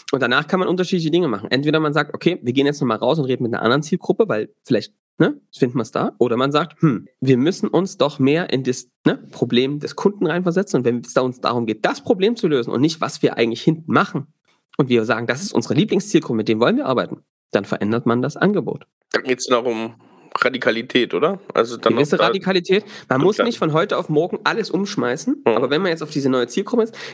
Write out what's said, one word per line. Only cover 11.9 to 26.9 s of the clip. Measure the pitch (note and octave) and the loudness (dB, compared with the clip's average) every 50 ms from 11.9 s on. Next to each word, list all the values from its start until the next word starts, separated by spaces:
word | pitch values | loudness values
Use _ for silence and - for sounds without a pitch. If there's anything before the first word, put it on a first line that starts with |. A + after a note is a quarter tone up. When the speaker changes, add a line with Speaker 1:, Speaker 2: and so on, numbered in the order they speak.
| C#4 - - | -2 -2 0
Speaker 1:
Problem | - A3+ F#3 F#3+ A3+ A#3+ | 0 0 2 2 0 0
zu | - - D#3+ | 0 0 0
lösen | D3 B2 A#2 - | 0 0 0 -2
und | - A#2+ | 0 0
nicht, | C#3+ D#3+ D#3+ - | 0 0 0 -2
was | - D#3 - - | -6 -6 -4 -2
wir | - - - | -2 0 0
eigentlich | - A#2 A2+ A2+ - | 0 0 0 -2 0
hinten | - D#3+ E3 D#3+ - - A2+ | 0 0 0 0 0 0 2
machen, | D3+ G3+ - - C#3 - - _ _ _ _ _ _ _ _ _ | 2 2 2 -2 -8 -10 -10 _ _ _ _ _ _ _ _ _
und | - C3+ B2 | -2 0 2
wir | B2 A2+ A2 | 2 2 2
sagen, | A#2 A2+ A2 A#2+ | 2 0 -2 -2
das | A#2 A#2+ D3 G3+ | -4 -4 -4 -4
ist | - - | -4 -2
unsere | - - - A2 | -2 -2 0 2
Lieblingszielgruppe, | C#3+ A3 - G3+ G#3 - - - D#3 - - A#2+ | 0 2 2 0 -2 0 2 2 0 2 0 -2
mit | A2 G#2+ B2 | 0 0 0
dem | A2 G#2+ | 2 2
wollen | A#2 D#3 A3+ | 2 2 2
wir | C#4+ C#4+ | 0 0
arbeiten, | C3 B2+ A2 F2 - - - - _ _ _ _ _ | 0 0 -2 -2 -4 -6 -12 -16 _ _ _ _ _
dann | - G#2 G2 | -2 -2 0
verändert | - - - G2+ G#2 A2+ A#2+ - | -2 -4 -2 -2 0 0 0 2
man | A#2+ A#2+ A#2+ | 0 0 0
das | B2+ D3 - | 0 -2 -2
Angebot.“ | - F3 G3 G#3 E3+ A2+ - - - - _ _ _ _ _ | 0 2 2 2 0 -2 -4 -6 -10 -12 _ _ _ _ _
Speaker 2:
Da | - - | -4 -2
geht's | - C3 B2+ B2 - | -2 -2 -2 -2 0
darum, | - B2+ A#2 A#2+ B2 A2+ A2 A2+ A2+ A#2 - _ _ _ - - - - | 0 0 0 2 0 -2 -4 -4 -8 -10 -14 _ _ _ -20 -16 -8 -4
Radikalität, | - - - C3 A2+ - B2 A2 A2+ - - - B2+ A2+ - - | -2 0 0 0 0 0 0 0 0 -2 0 0 0 0 0 0
oder? | F2 C#3 F3 G3 F#3+ - - - | 0 0 0 -2 -4 -8 -4 0
Also | - A#2 A#2+ A#2 | 0 0 0 0
dann | A2+ - A2 G#2+ | 0 0 2 4
Speaker 1:
Gewisse | B2 D3 - G3 | 2 2 2 2
Speaker 2:
auch | - | 2
da | - | 2
Speaker 1:
Radikalität. | - - F#3+ - F#3 F#3+ F3+ F3 - F#3 G#3+ - - - - - | 2 0 0 0 0 0 0 2 2 0 0 0 -4 -12 -10 -4
Man | - C3 C3 | -2 0 2
muss | D#3 F#3+ G#3+ | 2 2 2
Speaker 2:
Ja. | - G#3 | 2 0
Speaker 1:
nicht | A#3+ A#3 - | 0 0 -2
von | F3+ D#3+ | 0 0
heute | D3 D#3 - - C3+ C#3 | 2 2 2 0 0 -2
auf | F#3 - | -2 0
morgen | D3+ D3 E3+ - - - - | 0 0 0 0 -2 -4 -2
alles | D3 F3 A3+ G3+ - | -2 -2 -2 -4 -2
umschmeißen, | - F#3 G3+ G3 - - A#2+ A#2+ C3 E3 - B3 D4+ - - | -2 -4 -4 -4 -4 -2 -2 -2 -2 -2 -2 -4 -2 0 2
Speaker 2:
Mhm. | A#2+ A2 | 2 2
Speaker 1:
aber | A2+ C3+ B2 | 2 2 0
wenn | C#3+ E3 G3 | 0 0 0
man | F3+ | -2
jetzt | E3 D#3+ | -2 -4
auf | D#3 D3 | -6 -6
diese | - C#3+ C#3 | -4 -2 0
neue | C3 C3 B2+ B2 | 2 2 0 0
Zielgruppe | B2 - F#3+ G3 - B3 A#3+ | -2 -2 -4 -4 0 0 0
ist, | A3 A3+ | 0 0